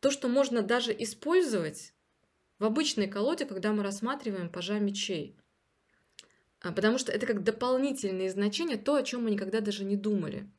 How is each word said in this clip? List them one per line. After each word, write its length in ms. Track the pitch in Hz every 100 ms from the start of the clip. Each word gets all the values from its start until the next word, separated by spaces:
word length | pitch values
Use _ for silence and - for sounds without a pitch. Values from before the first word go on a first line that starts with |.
то, 100 | 277
что 180 | 277 254
можно 340 | 254 269 240
даже 320 | 202 240 233 208
использовать 960 | 220 - 294 359 330 214 160 151 - _ _ _ _ _ _ _
в 40 |
обычной 440 | 214 233 302 - 196
колоде, 380 | 196 226 330 -
когда 260 | 196 196
мы 100 | 214
рассматриваем 680 | 202 202 226 285 240 190 170
пажа 280 | 175 180 208
мечей. 560 | 202 202 - 175 - - _ _ _ _ _ _ _ _ - _ _ _
А, 100 | 180
потому 260 | 170 208 247
что 140 | 254
это 140 | 214 247
как 160 | 208
дополнительные 840 | 185 220 247 254 277 269 202 190 190
значения, 460 | 190 202 208 339 226
то, 180 | 208 294
о 60 |
чём 220 | - 247
мы 60 | 233
никогда 300 | 202 190 220
даже 240 | 208 202
не 120 | 196 202
думали. 540 | 202 208 160 - 202